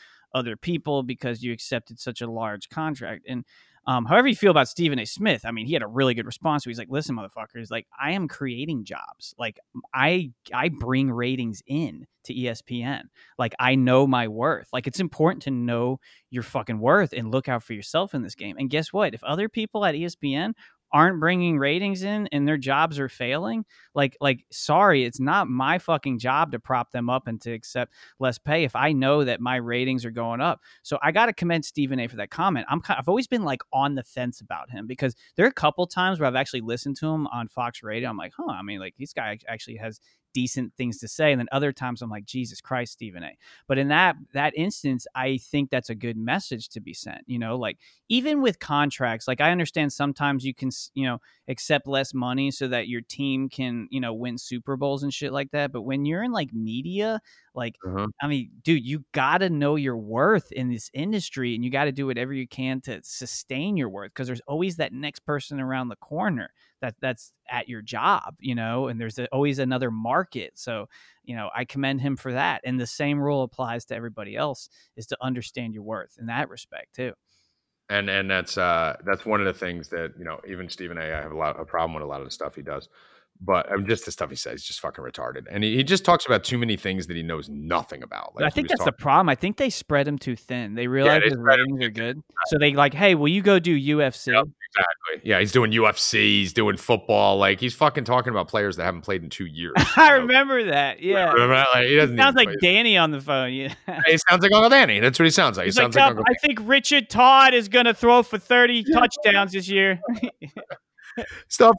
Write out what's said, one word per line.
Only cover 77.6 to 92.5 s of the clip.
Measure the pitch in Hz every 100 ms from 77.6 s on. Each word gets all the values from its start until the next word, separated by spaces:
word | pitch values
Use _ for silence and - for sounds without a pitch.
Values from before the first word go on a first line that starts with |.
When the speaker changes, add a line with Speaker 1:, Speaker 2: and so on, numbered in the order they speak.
| _ _ -
Speaker 2:
And, | 101 98
and | 98 98
that's, | 92 90 -
uh, | 90 82 80 - 87
that's | 95 113
one | 104
of | 98
the |
things | 90 90 87 78
that, | 87 82 -
you | 82
know, | 80 98
even | 92 87
Stephen | - 90 85
A, |
I | 80 78
have | 76
a | 78
lot, | 78 -
a | 78
problem | 85 82
with | 78
a | 73
lot | 69
of | 65
the |
stuff | - 73 78
he |
does. | 71 69 - _ _ _ _ _
But, | 92 90 -
um, | 101 101
just | 110 -
the |
stuff | - 73
he | 65
says, | - 64
just | - -
fucking | 71 -
retarded. | 64 64 62 65 -
And | 104
he, | 107 120
he |
just | 139 185 180
talks | 170 -
about | 110
too | - 123
many | 117 98
things | 98 92 85
that | 85
he |
knows | 82 80 71
nothing | 71 78 85 - 67
about. | 60 50 50 -
Speaker 1:
But |
Speaker 2:
Like, | 151
Speaker 1:
I |
Speaker 2:
he | -
Speaker 1:
think | 285
Speaker 2:
was | 320
Speaker 1:
that's | 156
the |
Speaker 2:
talk- | -
Speaker 1:
problem. | 143 151 180
I | -
think | 185 214
they | 269
spread | - - 147 143
him | 143
too | - 117
thin. | - 123 110 110
They |
Speaker 2:
Yeah, | 123
Speaker 1:
realize | 135 139 147
Speaker 2:
they | 107
Speaker 1:
his |
Speaker 2:
spread | 131 131 131
him | 135
Speaker 1:
ratings | 139
Speaker 2:
too | 120
Speaker 1:
are | 107 117
Speaker 2:
thin. | 139
Speaker 1:
good. | - -
So | 156